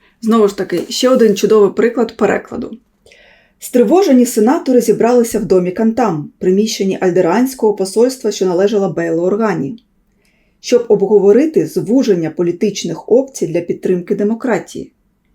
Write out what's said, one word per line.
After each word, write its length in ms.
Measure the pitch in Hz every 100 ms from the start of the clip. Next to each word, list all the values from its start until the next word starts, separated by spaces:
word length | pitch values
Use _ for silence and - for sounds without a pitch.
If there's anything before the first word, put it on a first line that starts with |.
| _ _
Знову 260 | 226 226 208
ж 80 | 196
таки, 240 | 190 175 -
ще 200 | - 254
один 280 | 262 220 196
чудовий 340 | 202 220 202
приклад 460 | 190 220 233 226 -
перекладу. 600 | 208 - - - - 226 _ _ _ _ _ _ _ _
Стривожені 680 | - 247 220 339 381 254 240
сенатори 540 | 220 214 339 311 247
зібралися 580 | 226 202 226 247 233 220
в 60 |
домі 260 | 165 185 175
Кантам, 600 | 180 226 226 226 156 151 -
приміщенні 600 | 185 190 220 - 190 -
альдеранського 720 | 185 175 170 208 262 - 220
посольства, 580 | 202 190 220 254 262 214
що 140 | 202 185
належало 460 | 175 202 214 190
Бейлу 300 | 160 165 165
Органі, 640 | 180 202 220 165 135 226 _ _ _ _ _ _ _ _
щоб 240 | - 240 -
обговорити 800 | 202 196 208 196 226 311 214 151
звуження 640 | 185 160 262 240 175 160
політичних 760 | 156 175 175 214 202 175 160 -
опцій 380 | 240 262 - 160
для 140 | 165
підтримки 540 | 170 175 196 180 175
демократії. 760 | 196 208 226 254 190 - - - _ _ _ _